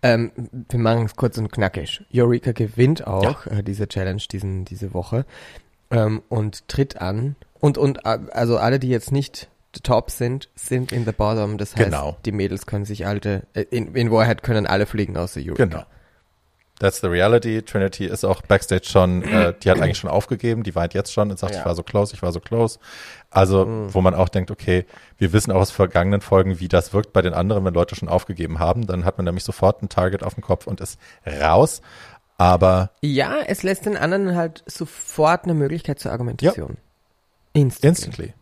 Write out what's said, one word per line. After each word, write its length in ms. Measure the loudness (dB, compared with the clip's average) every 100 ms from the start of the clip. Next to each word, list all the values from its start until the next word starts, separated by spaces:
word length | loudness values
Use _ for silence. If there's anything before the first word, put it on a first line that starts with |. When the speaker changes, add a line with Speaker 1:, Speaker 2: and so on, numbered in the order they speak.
Speaker 1:
Ähm, 280 | 4 2 0 -6 -12 -12 -4
wir 100 | 0
machen 260 | 2 2 0
es 100 | 0
kurz 200 | -2 -2
und 120 | -6
knackig. 540 | -2 -2 -2 -8 -10 -4
Eureka 380 | 2 4 4 0
gewinnt 540 | -2 -2 4 4 2 -2
auch, 400 | 0 0 0 -4
Speaker 2:
Ja. 120 | -4
Speaker 1:
äh, 40 |
diese 240 | -4 -6 -4
Challenge 340 | -4 -4 -6 -8
diesen, 340 | -8 -6 -6
diese 300 | -8 -10 -8
Woche, 300 | -8 -4 -4 -4 -12 -20 -20 _ _ _
ähm, 320 | 0 2 -2 _
und 400 | -4 -4 -6 _
tritt 320 | -2 -2 -2
an. 340 | -6 -4 -6 -8 -16 _
Und, 180 | 0 2
und, 260 | 0 0 -2
äh, 120 | -4 -4
also 280 | -2 0 2
alle, 200 | 2 0
die 100 | 0
jetzt 220 | -2 0
nicht 380 | -2 -2 -10 -20 _ _
the 60 | -10
top 320 | 0 0 0
sind, 360 | -6 -4 -4 -10
sind 380 | -18 -4 -4 -2
in 120 | -4
the 60 | -4
bottom. 460 | -2 0 0 -2 -4
Das 160 | -6
heißt, 100 | 0 0
Speaker 2:
Genau. 300 | 0 -6 -6
Speaker 1:
die 60 | -6
Mädels 340 | -4 -4 -4 -6
können 180 | -8
sich 220 | -6 -8 -6
alte, 360 | -4 -4 -6 -6
äh, 80 | -8 -4
in, 240 | -4 -4 -2
in 160 | 2
Wahrheit 320 | 4 2 0
können 220 | 0 0 2
alle 200 | 0 0
fliegen 300 | -2 -4 -4
außer 240 | -6 -6
Eureka. 240 | -8 0
Speaker 2:
Genau. 180 | 0 0 -12 _ _ _ _ _ _ _ _ _
That's 200 | 0 0
the 60 | -2
reality. 560 | 2 4 4 2 -4
Trinity 420 | -4 -2 -2 -2 -6
ist 180 | -2
auch 180 | 0 -2
backstage 420 | 2 2 2 -2 2
schon, 340 | 4 4 2
äh, 320 | 0 2 2 2
Speaker 1:
<clears throat> 40 |
Speaker 2:
die 80 | 2
hat 100 | 4
eigentlich 180 | 2 0
schon 120 | -2
aufgegeben, 540 | -2 -2 -4 -2 -2
die 100 | -2
weint 180 | -2 -2
jetzt 200 | -2 -4
schon 180 | 0 -2
und 80 | -2
sagt, 160 | -4
Speaker 1:
Ja. 60 | -4
Speaker 2:
„Ich 60 | -4
war 80 | -4
so 60 |
close, 280 | -2 0 0
ich 80 | -2
war 100 | -6
so 80 | -6
close.“ 380 | -4 0 0 -2 -20 -20 -20 -20 _
Also, 340 | 2 4 4
Speaker 1:
Mhm. 300 | 2 0 -2
Speaker 2:
wo 60 | 4
man 120 | 4
auch 140 | 4 2
denkt, 220 | 0 -4
okay, 340 | -6 0 0 0 -14 -20 _
wir 140 | 2
wissen 180 | 2 2
auch 80 | 2
aus 100 | 2
vergangenen 500 | 2 2 4 2 0
Folgen, 380 | 4 4 4 -2
wie 60 | 2
das 240 | 0 2
wirkt 200 | -2 2
bei 100 | 0
den 100 | 2
anderen, 300 | 0 0 0
wenn 100 | 0
Leute 200 | 0 0 -2
schon 120 | -2
aufgegeben 500 | -2 -2 -8 -6 -2
haben, 280 | 0 0 -2
dann 180 | -2
hat 140 | -2 -2
man 60 |
nämlich 200 | -2 -4
sofort 380 | -6 0 2 2
ein 60 | -4
Target 340 | 0 0 -2
auf 100 | -6
dem 80 | -10
Kopf 240 | -4 -4 -2
und 140 | -8
ist 180 | -10 -14 -20 -16 -10
raus. 540 | -2 4 6 4 0 -14 -20 -20 -20 _ _
Aber 520 | 4 6 6 4 0 _
Speaker 1:
Ja, 340 | -2 0 0 -2 -2
es 160 | -4
lässt 240 | -2 -4 -2
den 100 | -2
anderen 380 | 0 0 0 0
halt 260 | -2 -6 -18
sofort 800 | -12 -12 -10 -12 0 2 2
eine 100 | 0
Möglichkeit 460 | 0 0 -2 -6 -6
zur 100 | -6
Argumentation. 600 | -6 -6 0 0 0 -8
Speaker 2:
Ja. 60 | -12 _ _ _ _ _ _ _ 2
Speaker 1:
Instantly. 260 | 2 4 2
Speaker 2:
Instantly. 460 | 2 -2 -10 -12 -14